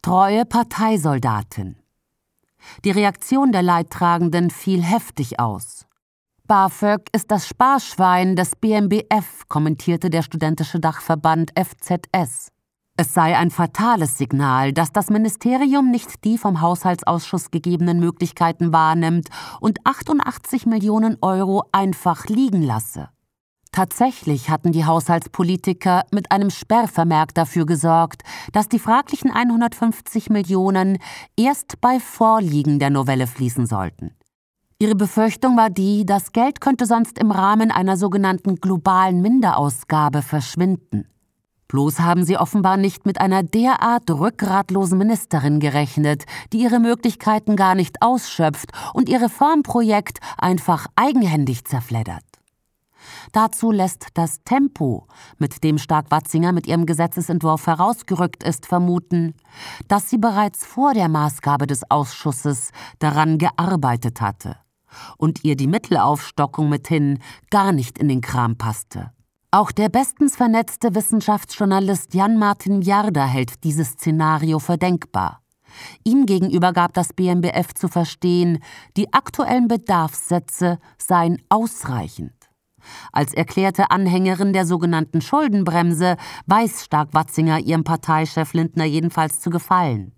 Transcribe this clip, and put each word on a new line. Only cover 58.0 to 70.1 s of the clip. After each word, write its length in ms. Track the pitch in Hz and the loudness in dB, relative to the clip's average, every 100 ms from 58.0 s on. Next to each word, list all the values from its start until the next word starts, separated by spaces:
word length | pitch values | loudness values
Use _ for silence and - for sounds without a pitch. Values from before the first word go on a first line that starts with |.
| - 170 175 - | -4 -2 -2 -2
ist, 220 | - - - | -6 -6 -2
vermuten, 680 | 180 175 175 175 175 165 160 _ - - - - | 0 2 0 0 -2 -2 -6 _ -20 -18 -16 -2
dass 220 | 202 - | -2 0
sie 80 | 240 | 0
bereits 480 | 226 202 208 - - | 0 0 -2 -4 -10
vor 280 | - 285 | 0 0
der 140 | 226 170 | 2 2
Maßgabe 580 | 156 151 147 - 143 143 | 2 0 -2 -2 0 0
des 240 | 139 - | -4 0
Ausschusses 840 | 147 143 - 151 123 147 131 - - - - | 0 0 -4 -6 -4 -4 -4 -6 -14 -20 -4
daran 380 | 151 147 156 160 | 0 2 2 2
gearbeitet 840 | 170 - 175 185 135 120 120 - | 0 0 0 0 0 0 -4 -4
hatte 360 | 104 101 - - _ _ _ - - - | -6 -6 -12 -14 _ _ _ -20 -20 -2
und 260 | 156 156 | -2 0
ihr 120 | 160 139 | -2 0
die 120 | 139 | 0
Mittelaufstockung 1000 | 208 - 175 113 147 - - 143 - 151 | -2 0 2 2 0 -4 -4 -4 0 -2
mithin 520 | 143 - 160 143 139 - - _ | -2 -2 0 0 -2 -8 -20 _
gar 220 | 208 196 | 0 2
nicht 260 | 160 120 - | 0 -2 -2
in 100 | 147 | 0
den 140 | 131 | 0
Kram 360 | 120 123 117 117 | -2 -2 -2 -2
passte. 540 | 113 110 - 95 - _ _ _ _ | -4 -6 -10 -14 -14 _ _ _ _
Auch 200 | 196 208 | 0 0
der 180 | - 208 | 0 0
bestens 460 | 240 269 | 0 -2